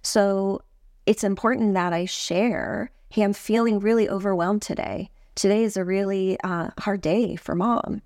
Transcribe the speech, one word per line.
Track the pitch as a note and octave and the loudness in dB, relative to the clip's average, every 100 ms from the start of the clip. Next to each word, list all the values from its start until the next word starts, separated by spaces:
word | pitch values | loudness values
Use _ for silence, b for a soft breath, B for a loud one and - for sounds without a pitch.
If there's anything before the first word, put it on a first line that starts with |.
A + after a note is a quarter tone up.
So | - A3+ G3+ G3 G3 G3 - _ - _ - | 2 2 4 2 0 -4 -8 _ -20 _ 0
it's | G#3 G3+ | 2 0
important | G3 A3+ A#3 G#3+ | 2 0 2 2
that | F#3+ F3 | 2 0
I | E3+ F#3 | -2 -2
share, | - - F3 A#3 F3+ - G#3 A#3+ _ - | -6 -2 0 0 0 -4 -6 -8 _ -6
"Hey, | - | 0
I'm | G3+ | 2
feeling | G3+ - A3 A#3 G#3 | 0 0 2 2 2
really | G#3 A3+ G#3 | 2 2 2
overwhelmed | G3 G3+ F#3 E3+ G#3 | 0 -2 0 0 0
today. | - - - - - - - - | -2 -6 -6 -8 -10 -14 -14 -2
Today | G3 G#3 A3+ | 2 4 2
is | G3 | 0
a | |
really, | F3+ F#3+ G3 G3 F#3+ F#3 F#3 | -2 -2 0 0 -2 -2 -4
uh, | F3 E3 - | -4 -6 -6
hard | - G3 | -4 -2
day | D#3 G3+ G#3+ D#3+ | 0 2 0 -4
for | - F3 | -4 -2
mom. | A3 A#3 - G#3 | 0 0 -2 -8